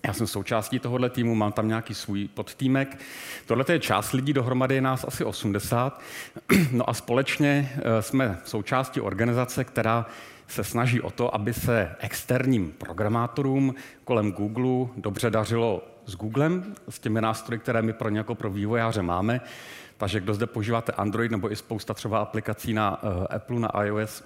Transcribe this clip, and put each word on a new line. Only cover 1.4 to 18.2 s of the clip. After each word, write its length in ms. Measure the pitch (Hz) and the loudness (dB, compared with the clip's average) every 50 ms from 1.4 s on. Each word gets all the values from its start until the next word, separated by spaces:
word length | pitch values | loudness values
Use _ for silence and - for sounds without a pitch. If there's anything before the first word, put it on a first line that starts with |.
| 107 104 | 2 2
tam 160 | 101 - 107 | 2 2 0
nějaký 260 | 110 110 113 110 - 104 | 2 0 0 -2 -6 -10
svůj 340 | - - - 101 101 101 | -8 -6 -4 -4 -4 -4
podtýmek. 720 | - - - 104 - - - 135 131 131 135 135 135 - - - - - - - - - - - | -4 -6 -8 -10 -10 -4 -2 2 2 4 2 2 0 -6 -16 -16 -16 -14 -14 -12 -12 -14 -14 -2
Tohle 200 | - 117 120 131 - | 0 2 2 4 4
je 100 | - - | 2 2
část 320 | - - - 98 110 - | 2 2 0 0 2 0
lidí, 220 | - 127 131 143 143 | 0 0 0 2 2
dohromady 420 | 135 120 120 127 127 131 127 135 | 2 2 2 2 2 2 4 2
je 60 | 135 | 2
nás 240 | 131 131 131 127 - | 2 2 0 0 -4
asi 160 | - - - - | -6 -6 -4 -4
osmdesát. 800 | 110 101 - - 107 98 101 - - 117 120 123 135 - - - | -4 -4 -2 -2 0 0 0 0 2 2 2 2 0 -2 -6 -16
<clears throat> 680 | - - - - - - - _ - - 196 170 131 | -14 -12 -12 -14 -12 -14 -16 _ 4 6 6 6 4
No 180 | 123 120 - - | 2 0 0 0
a 40 | 113 | -2
společně, 800 | - - - 120 131 135 - - - 151 143 143 143 139 135 123 | -2 -2 2 2 2 2 2 2 4 4 4 6 4 2 0 -4
eh, 260 | 123 - 120 113 110 | -2 2 2 2 2
jsme 360 | 104 - - 135 135 113 92 87 - | 2 2 2 2 2 2 0 -4 -6
součástí 580 | - - 110 98 - 131 127 135 131 - 127 | -4 -4 -4 -2 0 0 0 0 0 -4 -4
organizace, 640 | 107 101 92 95 113 120 120 123 123 117 - - 127 | -2 -2 0 2 2 2 4 2 0 0 -2 -4 -4
která 420 | - - 120 110 110 113 117 113 - - - - - - - - - | -2 -2 0 2 2 2 2 0 -4 -10 -16 -18 -20 -20 -20 -18 -8
se 140 | - - 101 | -6 -6 -6
snaží 380 | - - - 123 123 117 123 | -2 0 2 2 4 2 2
o 100 | - - | 0 -2
to, 240 | - - 120 - - | -2 -2 -2 0 0
aby 180 | 107 104 123 113 | 0 -2 -2 -2
se 420 | - - 127 120 113 95 80 - - | 0 2 2 4 4 2 0 -4 -8
externím 720 | - 107 - - - - 127 127 127 131 131 110 90 78 | -8 -6 -6 -8 -2 0 2 2 4 4 4 4 2 0
programátorům 1040 | - - - 73 87 87 107 104 110 117 117 120 - 151 135 135 135 135 135 135 127 - - - - - - | -4 -10 -10 -8 -2 0 0 2 2 2 0 0 -2 -2 0 2 2 4 2 2 0 -4 -12 -18 -20 -16 -2
kolem 280 | - 123 113 104 104 | 2 2 4 4 2
Google 600 | 90 - 104 104 110 123 123 127 127 127 127 120 - | 0 0 -2 -2 0 0 2 2 2 2 0 -2 -4
dobře 320 | 104 - 107 98 - - 117 | -6 -6 -4 -2 0 0 2
dařilo 540 | 104 110 107 92 117 117 117 117 98 82 - - - - - | 2 2 2 2 2 2 2 2 0 -2 -4 -10 -20 -20 -14
s 100 | - 95 | -14 -10
Googlem, 600 | 87 107 110 110 135 147 160 180 185 180 208 202 - - - | -8 -8 -2 2 2 4 4 2 0 -2 -8 -14 -14 -14 -14
s 100 | - - | -14 -6
těmi 220 | - 117 107 113 | -2 0 2 2
nástroji, 380 | 110 110 110 - - - 117 110 | 2 2 0 -2 -4 -6 -6 -4
které 220 | - - 117 113 | -2 0 2 2
my 120 | 110 113 110 | 2 2 0
pro 160 | - 110 110 | 0 -2 0
ně 80 | 104 | 0
jako 180 | 107 | 0